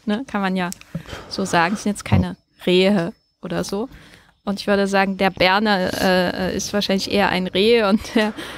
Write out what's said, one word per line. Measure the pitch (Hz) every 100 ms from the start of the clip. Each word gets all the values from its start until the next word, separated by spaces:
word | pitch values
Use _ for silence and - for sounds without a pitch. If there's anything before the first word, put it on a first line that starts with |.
| -
ne? | 214 277
Kann | 202
man | 190 185
ja | 175 - - - - - -
so | -
sagen. | 190 175 170
Es | 202
sind | 208
jetzt | 202
keine | - 190 180 185 _ _
Rehe | - 180 190 202 170 - _ _
oder | 175 170
so. | 180 196 262 - - - _ _
Und | - 196
ich | -
würde | 196 196
sagen, | 196 196 190
der | 196
Berner, | - 180 196 220 196 180 -
äh, | 190 185 180 - 180 190
ist | -
wahrscheinlich | 202 196 196 -
eher | 202 190
ein | 180 185
Reh | 185 208 233
und | 202 214 -
der, | 226 214 - -